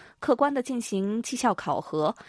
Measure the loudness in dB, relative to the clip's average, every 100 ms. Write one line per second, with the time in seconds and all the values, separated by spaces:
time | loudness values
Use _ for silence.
0 | -20 -6 2 4 4 2 -2 -4 -2 -2
1 | 0 -2 -4 0 0 0 -2 -2 -2 0
2 | 0 -2